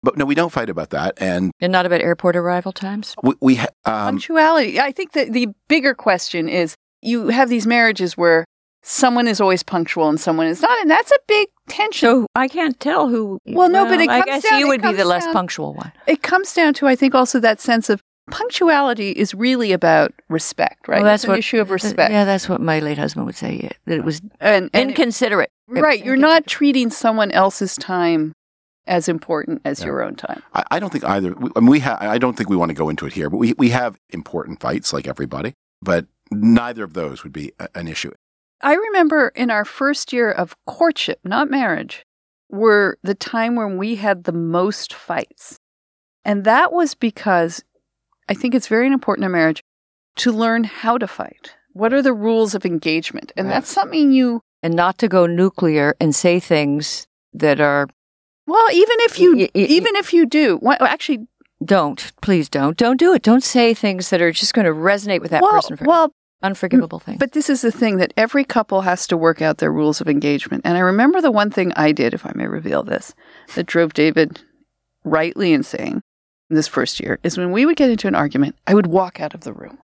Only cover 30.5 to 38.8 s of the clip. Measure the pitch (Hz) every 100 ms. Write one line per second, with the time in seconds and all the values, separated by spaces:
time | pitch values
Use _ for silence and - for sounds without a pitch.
30.5 | - - 165 196 175 - 101 92 90 123
31.5 | - 117 147 135 117 104 113 127 120 107
32.5 | 95 85 76 78 73 71 - 76 82 113
33.5 | 117 120 123 123 98 _ 87 78 87 76
34.5 | - 60 - - 71 67 - 71 67 95
35.5 | - _ _ 92 87 - _ _ 104 107
36.5 | 117 120 113 98 80 78 65 78 71 73
37.5 | _ 92 - 82 78 76 - _ _ _
38.5 | _ 277 311